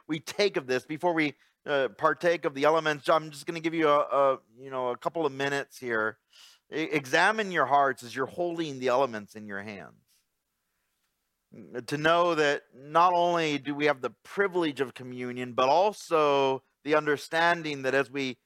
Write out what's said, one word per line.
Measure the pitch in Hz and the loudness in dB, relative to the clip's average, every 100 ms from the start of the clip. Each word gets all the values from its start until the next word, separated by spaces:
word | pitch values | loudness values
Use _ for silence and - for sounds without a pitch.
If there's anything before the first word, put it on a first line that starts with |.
| - | -8
we | 156 | -8
take | - - 202 165 | -6 -2 -2 -2
of | 127 | -2
this, | 127 - | -4 -4
before | 156 180 | -4 -2
we, | 160 151 - _ _ - | 0 -2 -4 _ _ -4
uh, | 143 127 101 | 0 -2 0
partake | 156 151 175 170 | 0 0 0 0
of | 160 | -2
the | 135 | 0
elements, | 147 160 156 147 147 | 2 2 2 -2 2
I'm | 160 156 | 0 0
just | 143 | -10
gonna | - 165 | -10 -6
give | 165 | -4
you | 165 156 | 2 4
a, | 147 | 4
a, | - 135 139 127 _ 113 | 2 2 2 0 _ -20
you | 135 | -12
know, | 131 123 | -6 -4
a | 120 | -4
couple | 170 165 151 | -6 -2 -2
of | |
minutes | 135 139 139 - - | -2 -4 -4 -6 -10
here. | 127 113 110 107 _ _ - _ _ | -4 -2 -2 -6 _ _ -20 _ _
E-, | 131 160 | -8 -4
examine | 151 131 156 190 220 196 | -4 0 2 2 2 -2
your | 170 127 | 0 2
hearts | 143 139 127 | 4 2 0
as | 120 | -8
you're | 117 131 | -6 -6
holding | - 175 165 160 135 | -4 -6 -4 -8 -4
the | 123 | 0
elements | 127 135 107 101 | 2 2 -2 -12
in | 107 107 | -16 -12
your | 98 | -10
hands. | 104 101 67 53 _ _ _ _ _ _ _ _ _ _ _ _ _ _ _ 113 85 113 117 | -10 -14 -16 -20 _ _ _ _ _ _ _ _ _ _ _ _ _ _ _ -20 -14 -12 -8
To | 147 | 0
know | 156 170 175 160 | 4 4 4 4
that | 147 143 - | 2 0 -4
not | 120 143 160 180 | -20 -2 4 4
only | 175 175 170 156 143 | 4 2 2 0 -2
do | 135 | -4
we | 143 147 | 0 2
have | 139 | 2
the | 123 - | -4 -10
privilege | - - 202 180 165 135 | -8 -2 -2 0 -2 -2
of | 127 | -6
communion, | - 127 123 123 123 123 | -8 -12 -10 -8 -8 -6
but | 117 131 | 0 2
also | 156 208 202 - 165 147 139 135 135 - _ | 4 2 -2 -2 2 4 4 2 0 -6 _
the | 143 | 0
understanding | 151 151 139 - 160 170 170 156 143 | 0 2 -2 -2 0 2 2 -2 -4
that | 131 | 0
as | 135 123 | 0 0
we | 139 131 120 | -4 -6 -6